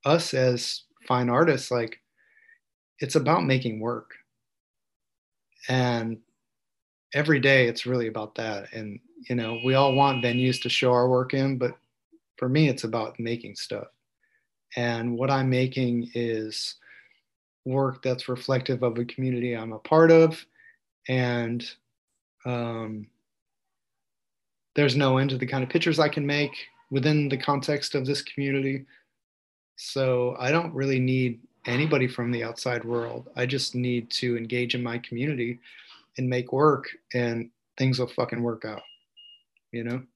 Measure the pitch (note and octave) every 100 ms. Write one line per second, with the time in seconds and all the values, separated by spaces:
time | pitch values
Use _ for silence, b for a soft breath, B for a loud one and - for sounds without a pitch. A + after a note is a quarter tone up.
0 | C#3 E3 D#3+ C3+ B2+ B2 - - _ _
1 | - B2 B2 A#2+ E3 C3 - B2 A#2 -
2 | _ b b b b b _ _ _ _
3 | C3 D#3 C3+ F3 D#3+ C3 B2+ A2 A2+ A#2
4 | - - _ _ _ _ _ _ _ _
5 | _ _ _ _ _ _ - B2+ B2 A#2
6 | A2+ A2+ _ _ _ _ _ _ _ _
7 | _ C#3 D3+ C#3+ C#3 C3+ A#2+ A#2 - B2+
8 | A2+ A2 G#2+ - A2+ G2+ G2+ A2+ G#2+ G#2
9 | _ - B3 B2 A2+ A#2 B2 C3 C#3 C3
10 | C#3 C3 A#2+ A#2+ B2+ B2 A#2+ - B2+ B2
11 | B2 B2+ B2+ C3+ C3+ C3 B2 - _ _
12 | _ _ _ - B2+ C#3 D#3 B2 A2+ A2+
13 | A2 - A#2 A#2 G#2 G#2 - G#2 - _
14 | _ _ _ _ _ _ _ - A#2+ A#2
15 | A#2 A#2 C3+ C3+ C3 B2+ B2+ C3 B2+ A#2+
16 | A#2 A#2+ A#2 A2+ A2 - - - b b
17 | b b b _ _ _ C3+ C3 C3+ C3
18 | C3 B2+ - B2 - C3 B2+ B2+ B2+ A#2
19 | A#2+ - C3 B2 B2 A#2 A2+ A2 - D#3+
20 | E3 E3 E3 D#3+ - b b b _ _
21 | - B2+ B2 A#2+ A#2 A#2+ - - _ _
22 | _ _ _ _ B2+ B2 A#2 A2+ A2 A2
23 | G#2+ _ _ _ _ _ _ _ _ _
24 | _ _ _ _ _ _ _ - C#3+ B2+
25 | C3+ C3 C#3 C3 B2 C3+ B2+ E3+ E3 D3
26 | D3+ D3+ C#3+ D3 C#3+ - - _ _ C3+
27 | C#3 D3+ C#3+ C3+ - C#3+ B2 D3+ - C#3+
28 | C3 C3+ - - C#3 C#3 C3+ C3+ C3+ b
29 | b _ _ _ _ _ _ - - C#3
30 | C3 B2 B2 C3 B2+ D#3+ E3+ C3 C3+ C3
31 | B2+ C3 B2+ A#2 - _ - B2 D#3 D3
32 | B2+ - A#2+ A#2+ A2+ A#2 C3 A#2+ A2+ A#2
33 | A#2 A#2+ B2+ - B2+ C3+ - B2 B2 B2
34 | A#2 - B2 A#2+ A2+ B2 A#2+ B2 A#2+ A#2
35 | - A#2+ C#3+ C#3 A#2 A#2+ B B B B
36 | B - B2+ B2+ B2 C3 D3+ C#3 - -
37 | _ B2 A#2+ A#2 A#2 _ _ - C3 C3
38 | B2 - A#2+ A#2 A#2+ A2+ A2 G#2+ - -
39 | _ _ - - _ _ _ A#2 A#2 B2
40 | C3